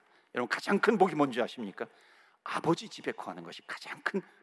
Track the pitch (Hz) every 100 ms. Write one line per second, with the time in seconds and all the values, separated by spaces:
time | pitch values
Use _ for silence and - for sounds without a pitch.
0 | _ _ _ 123 120 - - 202 - 208
1 | 190 151 143 117 110 127 101 - 113 -
2 | - - _ _ - - 156 170 220 -
3 | 131 - - 85 85 - - - - -
4 | - 190 - _